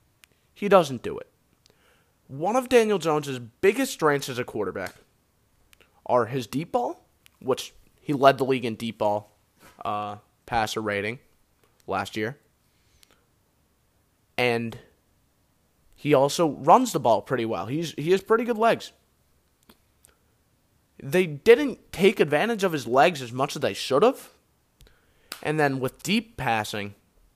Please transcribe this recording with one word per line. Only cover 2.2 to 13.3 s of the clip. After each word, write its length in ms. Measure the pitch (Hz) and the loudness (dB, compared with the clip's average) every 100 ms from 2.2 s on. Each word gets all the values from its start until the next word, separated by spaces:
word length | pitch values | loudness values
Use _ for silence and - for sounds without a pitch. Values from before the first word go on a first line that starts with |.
| - | -18
One 280 | 135 175 247 | -6 -2 -2
of 140 | 247 | 4
Daniel 300 | 247 220 196 | 4 4 0
Jones's 400 | 160 151 143 127 | 0 -2 -2 -8
biggest 540 | 117 _ 190 220 262 | -12 _ 2 2 0
strengths 360 | - 156 143 139 | 0 2 2 -2
as 80 | 120 | -6
a 60 | |
quarterback 500 | 123 113 95 98 90 - _ _ _ _ _ _ _ _ _ _ - | -6 -6 -6 -6 -10 -12 _ _ _ _ _ _ _ _ _ _ -2
are 200 | 123 110 | 0 0
his 200 | 135 120 | -4 -6
deep 280 | 131 170 | -8 -4
ball, 340 | 233 254 349 _ _ _ _ | -4 -4 -8 _ _ _ _
which 340 | 123 160 - - - _ | -4 -4 -6 -18 -20 _
he 140 | - | -6
led 240 | 143 139 131 | 4 4 4
the 80 | 131 | 2
league 200 | 131 117 | 0 -2
in 100 | 107 | -6
deep 240 | 117 - | -6 -2
ball, 360 | 107 104 101 _ _ _ - - | -2 -2 -6 _ _ _ -20 -12
uh, 340 | - 104 104 107 _ _ - | -8 -6 -8 -12 _ _ -6
passer 360 | 117 110 - | -2 -2 -4
rating 360 | 107 101 104 127 _ _ _ _ _ _ - | -4 -4 -4 -8 _ _ _ _ _ _ -8
last 280 | 95 95 110 | -6 -6 -6
year. 220 | 110 143 _ _ _ _ _ _ _ _ _ | -8 -8 _ _ _ _ _ _ _ _ _